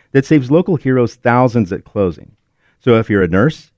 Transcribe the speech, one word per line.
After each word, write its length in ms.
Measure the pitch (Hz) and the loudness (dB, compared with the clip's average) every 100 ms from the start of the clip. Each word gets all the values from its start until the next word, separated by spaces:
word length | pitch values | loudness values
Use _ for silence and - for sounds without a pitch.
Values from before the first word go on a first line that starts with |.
| _ | _
that 140 | 135 - | -4 0
saves 240 | 156 123 | -2 0
local 260 | 156 185 165 | -2 0 -4
heroes 380 | 135 127 117 - | -2 -2 -2 -2
thousands 560 | 120 123 127 120 92 | -2 2 2 0 -4
at 120 | 92 - | -6 -10
closing. 520 | 107 95 78 - _ _ _ _ _ | -4 -4 -4 -18 _ _ _ _ _
So 180 | - 113 | 0 0
if 100 | 113 | 2
you're 140 | 101 | 0
a 60 | 90 | 0
nurse, 440 | 92 139 - _ | 0 0 -2 _